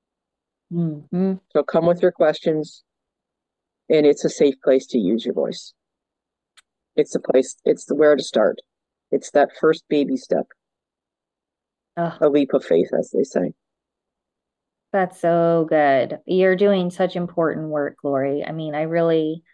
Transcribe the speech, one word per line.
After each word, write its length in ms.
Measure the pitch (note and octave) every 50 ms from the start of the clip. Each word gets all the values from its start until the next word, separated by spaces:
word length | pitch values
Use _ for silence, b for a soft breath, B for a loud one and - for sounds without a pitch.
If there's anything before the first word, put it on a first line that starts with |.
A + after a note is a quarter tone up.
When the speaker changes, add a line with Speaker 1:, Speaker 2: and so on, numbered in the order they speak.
| _ _ _ _ _ _ _ _ _ _ _ _ _ -
Speaker 1:
Mm-hmm. 640 | F3 E3+ E3+ D#3+ D3+ D3 D3 - - F3+ F#3+ F#3+ F#3+ F#3 _ _
Speaker 2:
So 120 | - D3+ C#3+
come 240 | - - E3+ E3
with 120 | E3+ F3 F3 -
your 80 | F3+
questions, 720 | - - E3+ D#3 D#3 - - E3+ D#3 D#3 D3+ - - - _ _ _ _ _ _ _ _ _ _ _ _ _ _ _ _ _ _ _ _ _ -
and 160 | - D3+ D3
it's 180 | C#3+ C#3+ - -
a 60 | E3
safe 240 | - - D#3+ C#3+ C3+ - -
place 220 | C#3 C3 C3+ C3+
to 120 | - - B2
use 260 | G2+ F2 A2+ A2+ -
your 80 | B2 -
voice. 400 | - C2+ - - - - - - _ _ _ _ _ _ _ _ _ _ _ _ _ _ _ _ _ _ _ _ _ _ _ -
It's 200 | - D3 - -
a 40 | -
place, 360 | - - - C3 C3 - - _ -
it's 200 | - D3+ - -
the, 100 | - C#3
where 200 | C#3+ D3+ D3+ D3+
to 60 | B2+
start. 380 | - - - A#2 G#2+ F#2 - - - _ _ _ _ _ _ _ _ -
It's 220 | - C3+ - -
that 180 | - C#3+ C#3 - - -
first 240 | - D#3 D#3+ - _ -
baby 260 | D#3 D3 C#3 C#3 C3
step. 300 | C3 - - - - C3 _ _ _ _ _ _ _ _ _ _ _ _ _ _ _ _ _ _ _ _ _ _ _ _ _ _ _ _ _ - E3+
Speaker 1:
Ugh. 180 | E3+ E3 - -
Speaker 2:
a 80 | D#3+ D3+
leap 240 | C#3 D3 C#3 - -
of 100 | C3 -
faith, 240 | - E3+ E3 F3+ - -
as 140 | - - -
they 120 | - - -
say. 280 | - - - - - - _ _ _ _ _ _ _ _ _ _ _ _ _ _ _ _ _ _ _ _ _ _ _ _ _ _ _
Speaker 1:
That's 280 | - G3 F#3 F3+ - -
so 480 | - E3+ E3+ E3+ E3+ E3+ E3+ E3 D#3+ D#3
good. 500 | D#3+ D#3 D3 C#3+ C#3 C3 A#2 - D3+ - -
You're 300 | - F3+ F#3 F#3 F#3 F#3
doing 340 | F#3 G3+ G3+ G3+ F#3+ F3+ F3
such 260 | F3 - F#3 F3 -
important 520 | F3+ F3 E3+ - - E3 D3+ - - D#3 D#3
work, 280 | D3+ D3 C#3+ - - _ -
Lori. 400 | C#3+ C#3 C3+ C3+ C#3 C#3 D3 -
I 80 | - D#3+
mean, 200 | D#3+ D#3+ D#3 D3
I 100 | D3+ D#3
really 600 | D#3+ E3 E3+ E3 E3 E3 D#3+ D#3 D#3 D#3+ E3+ - _